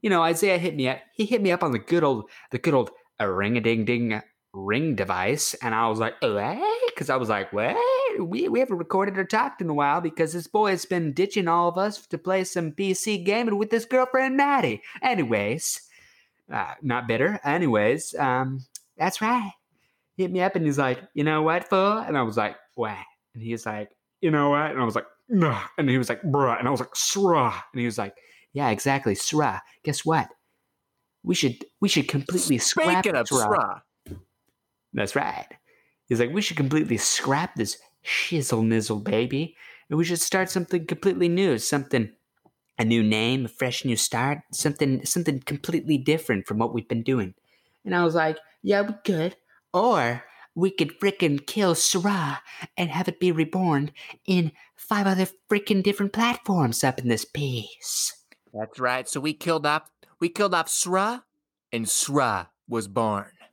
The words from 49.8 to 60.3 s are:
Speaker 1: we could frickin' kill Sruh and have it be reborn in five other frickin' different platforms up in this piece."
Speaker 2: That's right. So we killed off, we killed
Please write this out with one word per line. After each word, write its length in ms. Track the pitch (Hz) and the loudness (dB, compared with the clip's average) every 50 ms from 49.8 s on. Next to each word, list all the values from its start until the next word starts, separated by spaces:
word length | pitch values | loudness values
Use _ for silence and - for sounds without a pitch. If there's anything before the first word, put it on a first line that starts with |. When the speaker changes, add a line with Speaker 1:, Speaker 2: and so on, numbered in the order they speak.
| 208 247 233 170 127 117 120 127 - - - - - _ _ | 2 4 4 2 2 0 -2 -4 -8 -16 -20 -20 -20 _ _
Speaker 1:
we 140 | 165 175 190 | 0 0 0
could 280 | 190 - 160 143 - _ | 2 0 -2 -2 -2 _
frickin' 480 | - 202 196 - 180 160 143 139 - | -2 -2 0 2 0 0 0 0 -4
kill 280 | - - 214 202 185 165 | -4 -2 2 2 2 2
Sruh 640 | 156 - - - 190 170 208 202 190 160 143 139 - - - - - - - _ | 2 2 0 0 0 0 0 0 0 -2 -4 -6 -8 -12 -16 -18 -16 -16 -14 _
and 140 | - 175 165 | -4 -4 -2
have 160 | 143 170 185 | -2 -2 -4
it 140 | - 175 - | -4 -2 0
be 100 | 185 180 | 0 2
reborn 600 | 165 156 160 156 - 185 185 175 156 139 143 151 - - - - - _ _ | 2 2 0 0 0 0 2 2 2 2 0 -2 -6 -14 -20 -20 -20 _ _
in 240 | - 190 180 170 156 - - - _ _ | 0 2 2 2 2 -2 -8 -20 _ _
five 320 | - - - 220 208 202 | -20 -6 -2 -2 0 2
other 220 | 196 190 185 190 185 - _ _ _ | 2 2 2 0 -2 -2 _ _ _
frickin' 360 | 214 208 202 - 208 190 190 | 0 0 2 2 2 2 2
different 280 | 202 202 - 202 202 - | 2 0 0 -2 -2 0
platforms 680 | 220 226 240 240 - _ - 196 175 147 120 113 - - | 0 2 2 0 -2 _ 0 2 2 2 2 2 2 0
up 160 | 135 127 - | 0 0 0
in 100 | 131 123 | 0 0
this 160 | 117 107 - | 0 0 -2
piece." 880 | - _ 147 147 139 123 120 104 - - _ - - - - - - - - _ _ - _ _ _ - | -6 _ -6 -4 -4 -4 -6 -6 -10 -16 _ -10 -8 -4 -4 -4 -4 -6 -10 _ _ -20 _ _ _ -10
Speaker 2:
That's 280 | 107 110 107 - - | -10 -10 -10 -8 -4
right. 280 | 131 123 127 131 131 - | -2 -2 -2 -2 -4 -6
So 120 | - 139 | -6 -4
we 140 | 135 156 151 | -4 -4 -6
killed 300 | - - 170 165 160 147 | -4 -2 -2 -2 0 2
off, 240 | 147 151 156 - _ _ _ - _ _ _ | 0 0 0 -4 _ _ _ -20 _ _ _
we 100 | 170 | -2
killed 260 | 170 | -2